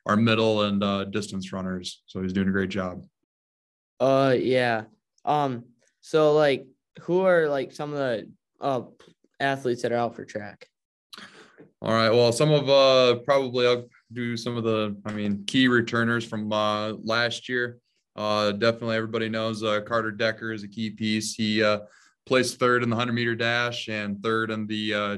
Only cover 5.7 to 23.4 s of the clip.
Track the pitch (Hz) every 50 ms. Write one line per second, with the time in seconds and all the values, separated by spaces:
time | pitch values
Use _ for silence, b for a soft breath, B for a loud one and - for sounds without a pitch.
5.7 | _ _ _ _ _ _ - - - 156 156 151 147 151 151 143 135 127 - -
6.7 | _ _ _ _ _ - - - 170 185 190 185 180 170 160 147 143 135 131 -
7.7 | - - 151 147 147 143 139 127 117 - - - - _ _ _ _ _ - 139
8.7 | 135 120 101 - - _ - - _ _ _ _ _ - 139 139 139 135 135 127
9.7 | 120 120 - 117 117 120 120 113 113 - - - - 107 104 101 - - - -
10.7 | _ _ _ _ _ _ _ _ B B B B B B B B B B B B
11.7 | _ _ - - 113 113 113 113 107 120 120 120 113 127 151 151 151 147 131 131
12.7 | 139 139 135 135 131 131 127 123 120 120 120 - 139 139 135 123 120 127 123 120
13.7 | 123 123 120 b b b b _ 113 120 120 120 117 113 117 123 120 120 113 113
14.7 | 110 107 107 104 101 101 - 107 107 107 104 104 101 101 101 - - 135 131 127
15.7 | 123 120 113 117 120 117 117 117 117 117 117 - 117 107 107 107 107 107 107 107
16.7 | 107 107 107 110 107 - - 107 110 117 120 117 113 - - - 127 123 123 120
17.7 | 120 - _ _ _ _ _ _ _ 104 107 107 107 104 107 104 101 101 113 117
18.7 | 113 117 120 113 113 110 113 113 113 113 113 110 110 110 110 113 113 107 110 107
19.7 | 107 104 104 - 120 113 110 110 104 101 117 110 110 113 117 113 110 107 101 101
20.7 | 101 113 110 107 104 107 110 107 107 107 107 107 - - 110 107 107 107 107 107
21.7 | 104 104 B B B B B B B B _ - 131 127 123 127 - - 131 123
22.7 | 123 123 120 117 117 110 123 120 117 117 120 117 117 113